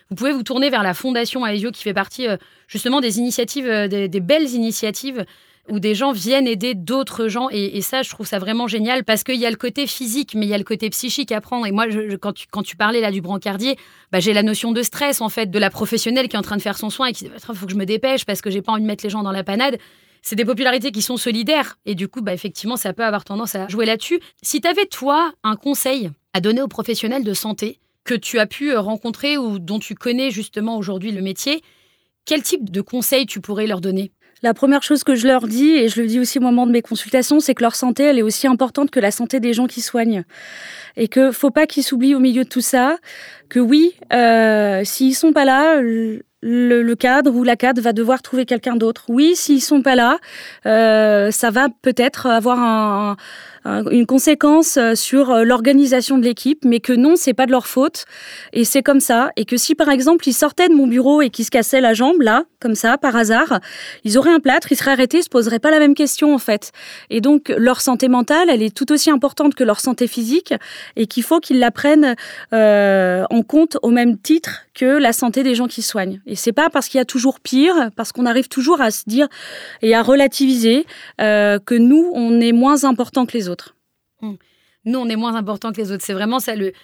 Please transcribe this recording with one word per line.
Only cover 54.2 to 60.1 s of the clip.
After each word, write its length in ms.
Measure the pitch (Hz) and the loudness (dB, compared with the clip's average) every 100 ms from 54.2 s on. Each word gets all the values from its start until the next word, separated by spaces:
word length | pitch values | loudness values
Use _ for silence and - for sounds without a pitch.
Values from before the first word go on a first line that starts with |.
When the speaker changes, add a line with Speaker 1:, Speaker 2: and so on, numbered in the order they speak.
| 311 294 294 311 311 277 | 4 4 4 4 4 2
Speaker 2:
euh, 180 | 226 | 2
sur, 360 | 226 - 269 254 | 0 0 2 4
euh, 140 | 233 | 4
l'organisation 760 | 233 247 240 277 269 254 240 269 | 4 4 4 4 4 2 2 0
de 60 | |
l'équipe, 400 | 240 233 254 302 | 0 0 -2 0
mais 160 | 247 233 | 2 0
que 120 | - | 2
non, 220 | 240 285 349 | 2 4 4
c'est 180 | - | 2
pas 120 | 220 254 | 0 2
de 40 | |
leur 160 | 254 - | 2 0
faute, 380 | 254 302 - - - - - - | 0 0 -2 -16 -18 -20 -20 -8
et 120 | - | -2
c'est 180 | 226 269 | 2 2
comme 180 | 285 277 | 4 2
ça. 300 | - 233 277 - | 4 2 2 -2
Et 80 | |
que 120 | 208 240 | -4 -2
si, 180 | - | 0
par 140 | 302 294 | 0 2
exemple, 400 | 262 262 | 4 4